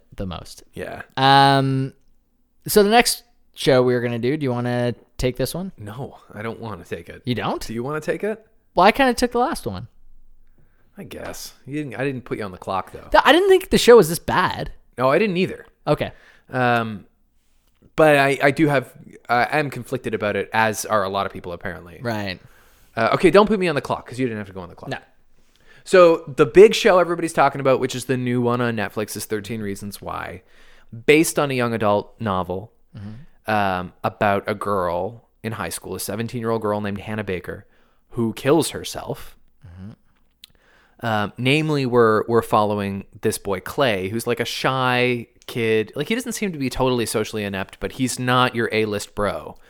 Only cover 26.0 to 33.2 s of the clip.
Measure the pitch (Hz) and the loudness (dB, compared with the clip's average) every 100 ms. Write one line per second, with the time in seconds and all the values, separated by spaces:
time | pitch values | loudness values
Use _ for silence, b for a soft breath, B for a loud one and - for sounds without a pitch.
26 | 175 165 147 139 147 175 214 - 226 185 | 8 6 -2 0 6 10 10 8 4 4
27 | 170 170 165 - 139 139 135 127 127 127 | 2 -2 -2 2 2 2 0 2 0 -6
28 | - 127 123 123 120 120 120 113 98 - | -4 -4 -2 0 0 0 -2 -2 -6 -6
29 | 107 107 - 107 98 113 101 98 104 - | -8 -8 -6 -8 -6 -8 -8 -8 -12 -12
30 | 87 85 82 90 b b b b b 117 | -12 -10 -10 -14 b b b b b -4
31 | 131 151 165 - 143 127 120 113 104 104 | 4 4 4 0 -2 0 0 0 2 2
32 | - - 110 92 90 92 107 _ _ - | -2 -6 -2 -2 -2 -6 -8 _ _ -20
33 | 101 110 | -18 -18